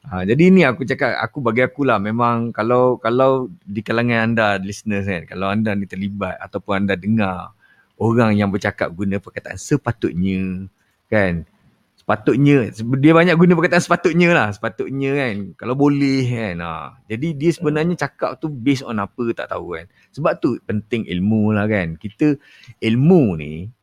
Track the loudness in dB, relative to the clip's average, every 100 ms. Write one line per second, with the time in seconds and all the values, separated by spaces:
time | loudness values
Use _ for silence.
0 | -8 -4 0 4 6 8 6 2 -4 -2
1 | -2 -2 -4 -2 -2 2 0 0 0 0
2 | 0 0 0 0 -4 -4 0 4 2 2
3 | -2 2 4 2 -2 -12 -10 -8 -2 -2
4 | 0 0 2 2 2 0 -4 -8 -4 -2
5 | -2 -4 -6 -6 -2 0 0 -2 -6 -6
6 | -6 -4 -6 -8 -10 -10 -4 -2 0 -2
7 | 0 0 0 -4 -12 _ _ _ _ _
8 | 0 2 2 2 0 0 -4 -4 -6 -4
9 | -4 -4 -6 -14 -12 -14 -2 -2 -2 -4
10 | -4 -2 -2 -2 -6 -8 -12 _ _ _
11 | _ 0 0 -2 -8 _ _ _ _ _
12 | -4 -2 0 4 4 4 2 -6 -4 2
13 | 6 6 4 4 6 4 4 0 2 0
14 | 2 4 4 4 0 -4 -8 -6 -8 -4
15 | -2 -2 -2 -6 -10 -10 -6 2 2 4
16 | 0 0 0 -2 -4 -6 -8 -10 -12 _
17 | _ -6 -6 0 -2 0 -2 -2 -2 -2
18 | -6 _ -6 -6 -8 -4 -2 -2 -2 -6
19 | -6 -4 -6 -4 -8 -8 -8 -12 -12 _
20 | _ -4 -4 -2 -2 -4 -4 -6 -4 -6
21 | -4 -2 0 2 2 0 0 -2 -2 -6
22 | -14 _ 0 0 _ -20 -20 -6 0 2
23 | 6 6 4 -2 -8 -10 -12 _